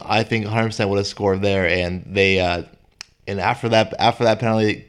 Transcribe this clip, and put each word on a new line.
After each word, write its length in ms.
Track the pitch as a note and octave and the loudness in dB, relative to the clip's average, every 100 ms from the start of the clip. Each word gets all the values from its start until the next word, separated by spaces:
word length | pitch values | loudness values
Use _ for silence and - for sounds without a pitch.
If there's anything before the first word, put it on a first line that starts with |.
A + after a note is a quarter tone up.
I 220 | D#2+ G#2+ | -2 -2
think, 220 | A2 A2+ G#2 | 0 -2 -2
hundred 220 | A2+ A2+ | -2 -2
percent 220 | G#2+ G2+ | -2 -2
would 80 | G2+ | 0
have 100 | G2 | -2
scored 340 | - G2+ F#2+ | -2 0 0
there, 280 | G2+ G2 F2 | 0 0 0
and 340 | F2+ F2 F2+ - | 0 -2 -6 -4
they, 360 | G2 G2 F#2+ | 2 4 4
uh, 220 | F2+ F2 E2+ - _ _ - _ - | 2 -2 -6 -18 _ _ -20 _ -10
and 120 | G2+ | -4
after 300 | F#2+ A#2+ A#2 | -2 -2 2
that, 240 | A2+ G#2+ - | 2 2 2
after 280 | A2+ A#2+ A#2+ | 0 2 2
that 140 | G#2+ | 2
penalty 460 | A#2 A2 G#2+ - | 0 2 0 -2